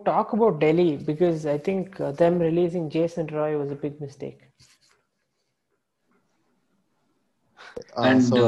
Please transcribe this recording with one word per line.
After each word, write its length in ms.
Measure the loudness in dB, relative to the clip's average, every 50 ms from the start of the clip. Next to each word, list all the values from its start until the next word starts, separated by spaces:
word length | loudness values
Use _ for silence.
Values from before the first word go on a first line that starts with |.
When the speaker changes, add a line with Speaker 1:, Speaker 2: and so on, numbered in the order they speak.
| -2
Speaker 1:
talk 280 | -2 0 0 0 0
about 280 | 0 2 2 2 2 2
Delhi, 360 | 2 2 4 4 2 2 0
because 480 | -2 -4 -6 -2 0 0 0 0 -2 -2
I 140 | -4 -4 -4
think, 420 | -2 -4 -4 -4 -6 -8 -8 -8
uh, 120 | -8 -6
them 260 | 0 2 2 2 4 2
releasing 500 | 0 0 2 2 0 0 -2 -4 -6 -4
Jason 380 | -2 -2 -2 -2 -2 -6 -8
Roy 320 | -6 -4 -4 -2 -2 -2 -4
was 140 | -4 -6
a 20 | -6
big 260 | -8 -8 -8 -8 -10
mistake. 420 | -14 -14 -14 -12 -14 -14 -14 _ _ _ _ _ _ _ _ _ _ _ _ _ _ _ _ _ _ _ _ _ _ _ _ _ _ _ _ _ _ _ _ _ _ _ _ _ _ _ _ _ _ _ _ _ _ _ _ _ _ _ _ _ _ _ _ _ _ _ _ _ _ _ _ -20 -20 -18 -16 -16 -16 -12 -4
Speaker 2:
Uh, 60 | 0
Speaker 3:
And, 200 | 2 4 4 4 4
Speaker 2:
so 120 | 4 4 4 4